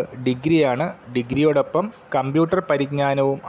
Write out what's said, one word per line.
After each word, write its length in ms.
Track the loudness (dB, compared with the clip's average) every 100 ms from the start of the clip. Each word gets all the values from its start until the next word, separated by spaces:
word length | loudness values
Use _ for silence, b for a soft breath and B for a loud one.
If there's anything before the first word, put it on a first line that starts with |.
| 0 -4 -4
ഡിഗ്രിയാണ്. 600 | -2 2 4 4 2 -4 -6 -8 -6
ഡിഗ്രിയോടൊപ്പം 680 | -4 2 2 4 2 -2 -4 -8 -4 -2
കമ്പ്യൂട്ടർ 440 | 0 0 2 0 0
പരിജ്ഞാനവും 680 | -2 0 0 0 2 0 -2